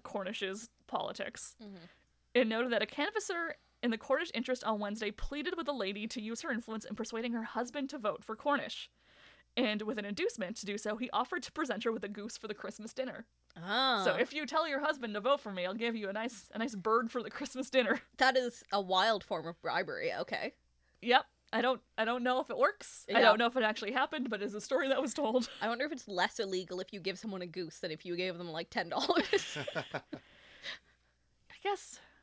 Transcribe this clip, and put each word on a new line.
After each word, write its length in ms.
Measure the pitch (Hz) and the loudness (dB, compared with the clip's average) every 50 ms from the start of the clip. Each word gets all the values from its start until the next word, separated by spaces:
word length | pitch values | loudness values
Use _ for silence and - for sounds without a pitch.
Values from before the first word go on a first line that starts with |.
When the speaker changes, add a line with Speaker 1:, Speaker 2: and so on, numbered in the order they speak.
| - | -8
Speaker 1:
Cornish's 680 | - - 202 190 190 - - 196 190 190 220 233 - _ _ _ | -6 -4 -4 -4 -4 -4 -4 -4 -4 -4 -6 -8 -12 _ _ _
politics. 680 | - 247 - - - - - - - - - - - - - 220 | -6 -4 -2 -2 -2 -4 -4 -6 -6 -6 -8 -8 -8 -10 -12 -16
Speaker 2:
Mm-hmm. 220 | 202 196 175 165 - - _ _ _ _ _ _ _ - | -16 -16 -16 -18 -20 -20 _ _ _ _ _ _ _ 4
Speaker 1:
It 140 | 240 226 | 4 4
noted 240 | 220 220 226 254 247 | 4 4 2 2 2
that 100 | 233 202 | 4 2
a 40 | 214 | 2
canvasser 680 | - - 285 294 415 427 427 - - 359 339 330 320 - - _ _ _ - | 0 0 -2 -2 0 0 -2 -2 -2 -2 -2 -2 -4 -6 -10 _ _ _ -2
in 100 | - 240 | 0 0
the 60 | 226 | 0
Cornish 340 | 220 - - 262 311 349 330 - | 0 2 0 2 2 2 -2 -2
interest 300 | 233 - - 254 247 - | -4 0 0 -2 0 0
on 160 | 226 214 208 | 0 0 0
Wednesday 320 | 208 202 208 220 214 208 | 0 -4 -4 -2 -4 -4
pleaded 440 | - - - - 277 294 269 349 370 | -2 -2 -4 -2 -2 -2 -2 -2 -2
with 100 | 339 262 | -2 -2
a 40 | 285 285 | -2 0
lady 340 | 233 196 190 202 208 214 | 0 0 0 0 -4 -4
to 140 | 220 - 233 | -6 -6 -6
use 200 | 208 220 233 - | -4 -4 -6 -4
her 100 | - 339 | -2 -2
influence 340 | - - - 226 220 220 - | -2 -2 -2 -4 -6 -6 -6
in 100 | - 214 | -8 -6
persuading 380 | - 226 - 233 220 240 240 233 | -6 -6 -4 -4 -4 -2 -2 -2
her 100 | 226 220 | -2 -4
husband 460 | - - 220 240 240 - 285 262 269 | -4 -4 -4 -4 -2 -2 -4 -4 -4
to 60 | 302 | -4
vote 260 | 269 208 208 160 - - | -2 -2 -2 -2 -2 -6
for 120 | - 220 | -8 -8
Cornish. 540 | - - 294 285 226 - - - - - - _ _ _ _ - - - - - _ _ _ - | -2 2 2 2 2 0 -4 -6 -10 -12 -14 _ _ _ _ -20 -20 -20 -20 -20 _ _ _ -2
And 240 | 233 247 214 214 214 214 | 0 2 2 2 0 -2
with 140 | 214 262 | -2 -2
an 60 | 214 208 | -2 -4
inducement 520 | 202 208 294 349 466 - 226 190 175 233 | -4 -2 0 0 -2 0 -2 -4 -4 -4
to 80 | - 196 | -6 -4
do 120 | 202 202 | -4 -4
so, 200 | 214 - 208 226 | -2 -2 -2 -2
he 120 | 214 247 - | -2 -4 0
offered 300 | - 208 254 - 370 339 - | 0 0 0 0 -2 -6 -6
to 80 | - | -6
present 340 | - 302 311 262 - 220 233 | -4 -4 -2 -2 -2 -2 0
her 60 | 233 | -2
with 120 | 226 - 220 | -2 -2 -4
a 60 | 202 | -6
goose 280 | 202 208 202 208 - | -8 -8 -8 -10 -10
for 100 | - - 208 | -10 -10 -10
the 40 | 208 | -10
Christmas 380 | - - 208 - - 214 226 - | -8 -8 -10 -10 -10 -12 -10 -6
dinner. 320 | - 262 247 - - 226 _ _ _ _ _ - | -6 -6 -6 -6 -10 -14 _ _ _ _ _ -16
Speaker 2:
Ah. 440 | - 170 190 214 254 269 262 240 202 190 | -12 -4 0 2 2 4 4 4 4 4
Speaker 1:
So 120 | 220 175 | 2 4
if 180 | 196 285 - 277 | 2 0 0 0
you 120 | 302 294 | -4 -4
tell 220 | 233 302 311 339 | 0 0 0 2
your 140 | 311 277 285 | 2 0 0
husband 320 | 302 302 311 269 233 214 208 | 0 0 0 0 -4 -6 -4
to 80 | 214 | 0
vote 180 | 196 262 285 285 | 2 2 2 2
for 120 | - 214 | 0 -6
me, 140 | 190 185 175 | -4 -4 -2
I'll 80 | 185 202 | -2 -2
give 220 | 220 233 233 226 | -2 -2 -2 -2
you 140 | 220 202 190 | -2 -4 -4
a 40 | 202 | -4
nice, 360 | 214 226 262 240 - - - - | -4 -4 -4 -6 -8 -14 -10 -4
a 40 | 214 | -4
nice 160 | 226 269 220 | -4 -2 -4
bird 340 | 190 170 220 220 240 240 233 | -2 2 4 4 4 4 2
for 140 | - 247 - | -2 -4 -4
the 60 | 214 | -4
Christmas 400 | - - 285 - - 262 262 - | -6 -6 -8 -6 -4 -6 -4 4
dinner. 320 | - 262 233 202 233 240 - | 4 4 6 6 2 2 0
<laughs> 100 | _ - | _ 2
Speaker 2:
That 180 | - 254 262 247 | 4 6 6 6
is 280 | 262 247 240 - - - - 196 | 6 2 2 -4 -6 -6 0 0
a 80 | 208 | 0
wild 420 | 190 180 185 185 202 226 214 190 - | 2 4 6 6 8 6 6 2 0
form 240 | - 202 160 147 | -2 -2 -2 -2
of 140 | 170 165 - | -4 -8 -4
bribery, 500 | - 160 131 175 180 156 127 82 - 165 90 131 | -4 0 0 0 0 0 -2 -2 0 0 0 -2
okay. 320 | 180 - - - - - - _ _ _ _ _ _ _ _ - | -2 -2 -2 -4 -4 -4 -6 _ _ _ _ _ _ _ _ -6
Speaker 1:
Yep. 240 | 196 240 247 262 - - _ _ _ - - | 2 6 6 6 6 4 _ _ _ -2 0
I 80 | 226 | 2
don't, 180 | 240 262 254 240 _ _ - | 4 2 2 0 _ _ -2
I 60 | - 220 | 0 0
don't 180 | 226 247 254 240 | 0 0 0 2
know 180 | 254 254 262 | 2 2 2
if 80 | 302 - | 0 0
it 80 | 226 | 2
works. 480 | - 262 392 - - - - - - - - | 4 4 4 4 0 -4 -2 -2 -2 -2 4
I 40 | 208 233 | 6 10
Speaker 2:
Yeah. 20 | 233 | 10
Speaker 1:
don't 100 | 220 214 220 | 10 10 8
know 60 | 240 | 4
if 100 | 233 247 | 2 4
it 80 | 262 220 | 4 2
actually 280 | 214 214 - 220 202 | 2 2 0 -4 -2
happened, 380 | 254 262 277 - 320 294 262 240 | 2 2 0 0 0 -4 -2 -2
but 120 | 220 190 | -2 -2
it's 120 | 202 - 202 | -2 -4 -4
a 40 | 208 | -6
story 300 | - - - 330 277 269 | -4 0 0 2 2 4
that 120 | 269 254 | 2 2
was 120 | 320 233 - | 2 0 0
told. 360 | - 190 220 240 254 226 - - | 0 0 2 4 2 2 0 -4
<laughs> 60 | - | -4
Speaker 2:
I 80 | 202 226 | -2 -2
wonder 160 | 233 233 285 | 0 0 -2
if 60 | 302 320 | -4 -4
it's 140 | 240 - | -6 -8
less 300 | 208 196 180 185 202 - - | -4 0 2 2 2 2 -2
illegal 420 | 202 196 185 185 180 - 180 185 | -4 -2 -2 -2 -2 -4 -6 -6
if 100 | 190 - | -6 -6
you 80 | 208 196 | -8 -6
give 180 | 165 190 180 | -6 -6 -6
someone 240 | - - 220 190 185 | -4 -6 -8 -6 -6
a 60 | 180 | -8
goose 300 | 175 156 180 170 151 - - | -8 -6 -8 -8 -8 -8 -8
than 120 | - 170 | -6 -6
if 140 | 156 156 - | -6 -8 -6
you 120 | 175 175 | -6 -4
gave 200 | 170 185 185 170 | -2 -2 -2 -2
them, 120 | 170 180 170 | -4 -6 -6
like, 200 | 156 165 170 - | -6 -6 -6 -4
ten 200 | - 226 175 170 | -4 -4 -2 0
dollars. 680 | - 226 269 - 349 349 - - - - - - - 151 - | -2 -2 2 4 4 4 4 4 2 0 0 -2 -6 -6 -6
Speaker 3:
<laughs> 100 | - - | -4 -4
Speaker 1:
I 1800 | 160 - - - 139 - - - - - - - - - - - - - - - - _ _ _ _ _ _ _ _ _ _ _ _ _ - - - - | -6 -6 -4 -8 -10 -8 -8 -14 -14 -14 -20 -20 -20 -20 -20 -20 -12 -10 -10 -10 -12 _ _ _ _ _ _ _ _ _ _ _ _ _ -20 -16 -4 -2
guess, 360 | 403 403 - - - - - - - _ _ | 0 0 2 0 -2 -2 -6 -10 -20 _ _